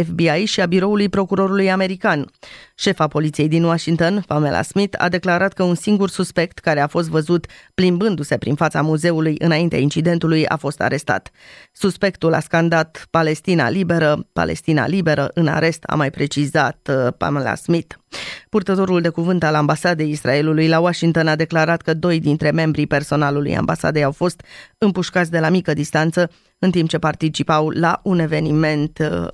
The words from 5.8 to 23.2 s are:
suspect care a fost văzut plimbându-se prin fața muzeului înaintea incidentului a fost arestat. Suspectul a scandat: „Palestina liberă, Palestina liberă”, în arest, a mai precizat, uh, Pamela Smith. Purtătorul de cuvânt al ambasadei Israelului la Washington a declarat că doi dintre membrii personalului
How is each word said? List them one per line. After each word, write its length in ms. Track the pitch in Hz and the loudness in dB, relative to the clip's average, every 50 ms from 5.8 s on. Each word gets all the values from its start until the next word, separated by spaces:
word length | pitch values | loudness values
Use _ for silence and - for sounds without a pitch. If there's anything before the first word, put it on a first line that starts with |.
| - 214 208 196 196 190 | 0 0 0 2 0 -2
suspect 500 | - - 185 - - - 165 - - - | -2 -4 -6 -2 -2 -2 -2 -2 -4 -4
care 220 | - - 156 147 | -2 0 0 0
a 60 | 139 | 0
fost 220 | 147 - 165 170 160 | 0 0 -2 -2 0
văzut 380 | 156 156 151 151 175 170 - - - - - _ _ | -2 -2 0 2 0 0 0 -4 -12 -20 -20 _ _
plimbându-se 640 | - 185 185 175 175 202 226 196 151 147 - 147 | 0 2 2 2 2 0 0 0 -2 -2 -4 -4
prin 180 | - - 107 139 | -2 -2 -2 -2
fața 280 | 147 175 156 - 156 147 | 0 0 0 0 0 0
muzeului 520 | 156 156 156 151 175 170 160 156 160 151 - | 0 0 2 2 0 0 2 0 0 0 0
înaintea 400 | - 170 160 151 175 170 - - | 0 2 2 2 2 0 0 0
incidentului 680 | 131 147 - 160 160 175 170 170 165 160 160 156 156 | 0 0 0 0 0 0 0 0 0 2 2 2 2
a 100 | - - | 0 -2
fost 240 | 156 - 143 151 - | -2 -4 -6 -4 -2
arestat. 500 | - 117 - - - - - 95 - - - _ - - - - - _ _ | -2 -2 -2 -2 -2 -4 -4 -4 -6 -10 -18 _ -20 -20 -20 -20 -20 _ _
Suspectul 600 | - - 196 175 - - 196 180 - - 165 160 | -2 -2 -2 0 0 -2 -2 -2 0 0 0 0
a 60 | 151 | 0
scandat: 640 | 151 - - 165 165 170 170 165 160 160 - - - - | 0 0 0 0 2 2 2 0 0 -2 -6 -14 -12 -4
„Palestina 600 | - 165 165 156 156 156 - - 180 165 135 113 | -2 0 0 0 0 -2 -2 0 0 2 2 2
liberă, 480 | 147 190 196 165 175 165 160 151 151 143 - - _ | 0 0 0 0 2 2 2 2 2 0 -2 -6 _
Palestina 540 | - 165 160 165 156 - - 160 147 120 | -2 -2 -2 -2 -4 -2 0 0 2 2
liberă”, 440 | 101 170 196 175 165 151 147 139 - - | 0 0 0 0 0 0 0 -2 -2 0
în 120 | 175 165 | 0 0
arest, 360 | 147 151 156 160 165 160 - - | 2 2 0 0 0 -2 -4 -6
a 80 | - - | -4 -2
mai 160 | 156 147 135 | 0 0 -2
precizat, 800 | - - 147 147 - 143 147 139 - 160 139 120 - - _ - | -2 -2 -4 -2 -2 -2 -2 0 0 0 0 0 -2 -6 _ -4
uh, 220 | 139 131 127 120 - - | -2 0 0 -2 -2 -2
Pamela 360 | - 85 143 143 135 113 - | -2 -2 -2 -2 -2 -4 -4
Smith. 400 | - - - 170 170 160 - - - _ _ - - - - - - - _ | -4 -2 -2 -2 -2 -2 -4 -12 -20 _ _ -16 -14 -14 -14 -14 -16 -12 _
Purtătorul 520 | - 214 185 196 196 185 190 185 185 175 | -2 -2 0 0 0 0 2 2 2 2
de 80 | 170 170 | 2 0
cuvânt 360 | 165 - 165 175 185 175 160 | -2 -2 0 0 0 2 2
al 100 | 156 156 | 2 2
ambasadei 560 | 151 151 147 156 156 - 180 175 160 156 151 | 2 2 0 0 0 0 -2 0 0 -2 -2
Israelului 580 | 151 151 - 127 127 147 151 156 156 151 160 160 | -4 -4 -2 0 0 2 2 2 2 2 2 4
la 120 | 160 160 | 4 4
Washington 460 | 170 175 170 - - 165 160 165 160 | 2 2 0 0 0 2 2 2 2
a 100 | 160 156 | 2 2
declarat 440 | 156 165 160 165 165 160 156 170 170 - | 0 -2 0 0 2 2 2 0 0 0
că 120 | - 160 | -2 -2
doi 260 | 160 160 180 170 165 | 0 0 0 0 2
dintre 300 | 160 147 147 160 - 151 | 2 0 0 2 2 0
membrii 360 | 147 165 160 156 151 151 147 | 0 2 0 0 0 0 0
personalului 680 | 147 - 143 151 - 147 147 | 0 0 -2 -2 -2 -2 0